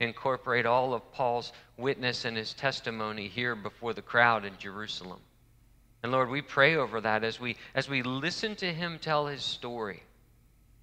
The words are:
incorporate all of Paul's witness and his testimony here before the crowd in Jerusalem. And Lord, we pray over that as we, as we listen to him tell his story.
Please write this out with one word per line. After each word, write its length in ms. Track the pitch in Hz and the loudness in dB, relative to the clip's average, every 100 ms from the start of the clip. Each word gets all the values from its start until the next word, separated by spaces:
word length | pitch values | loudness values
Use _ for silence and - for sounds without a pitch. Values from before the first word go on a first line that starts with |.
incorporate 680 | 120 110 135 127 131 120 117 | -4 0 -2 -2 2 2 4
all 280 | 123 131 | 4 4
of 180 | 117 - | -2 -6
Paul's 400 | - 127 120 113 - - - | -2 0 0 -4 -12 -20 -4
witness 480 | 127 139 127 117 | -2 0 0 0
and 120 | 123 113 | -2 -4
his 180 | 110 | -6
testimony 760 | - 139 127 127 113 107 107 101 | -2 -2 -2 -4 -4 -4 -4 -6
here 260 | 104 123 | -4 -2
before 400 | 113 101 - 117 | -2 -6 -6 -6
the 80 | 104 | -6
crowd 420 | - 120 120 110 | 0 6 8 6
in 100 | 101 95 | 0 -10
Jerusalem. 640 | 101 98 107 - 90 95 - _ _ - - - - - | -10 -8 -8 -10 -10 -14 -18 _ _ -20 -20 -20 -20 -8
And 80 | 120 | 0
Lord, 180 | 131 123 | 2 2
we 140 | 139 | 0
pray 320 | - - 139 | -2 6 6
over 260 | 160 120 110 | 6 2 0
that 200 | 110 107 | 2 2
as 160 | 113 - | 0 -2
we, 160 | 123 110 - 131 | -6 -8 -4 -4
as 120 | 135 | -2
we 140 | 139 | -2
listen 540 | 123 131 156 - 220 208 | -2 -2 -4 -4 -6 -4
to 180 | 185 | -4
him 240 | 160 175 160 | -4 -6 -6
tell 300 | 160 151 147 | 0 0 0
his 160 | 139 | -4
story. 580 | - - 123 120 107 87 - - - - - _ - - | -6 -6 -8 -6 -6 -8 -16 -20 -20 -20 -20 _ -20 -20